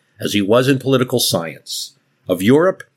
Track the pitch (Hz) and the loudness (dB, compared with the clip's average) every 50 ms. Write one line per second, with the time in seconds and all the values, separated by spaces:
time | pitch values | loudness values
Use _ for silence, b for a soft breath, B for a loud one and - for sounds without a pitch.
0 | _ _ _ - - 78 98 104 98 95 113 123 127 135 139 135 - 135 135 123 | _ _ _ -10 -6 -2 -2 0 2 2 2 4 4 2 0 0 0 0 0 0
1 | - - 123 117 - - - 87 85 80 67 - - - - - - - _ _ | 0 0 -2 -2 -2 -2 -2 -4 -4 -6 -12 -16 -14 -14 -12 -12 -12 -14 _ _
2 | _ _ _ _ _ - 90 87 95 110 135 151 170 190 190 - - _ _ | _ _ _ _ _ -4 -4 0 2 2 4 4 2 0 -2 -4 -10 _ _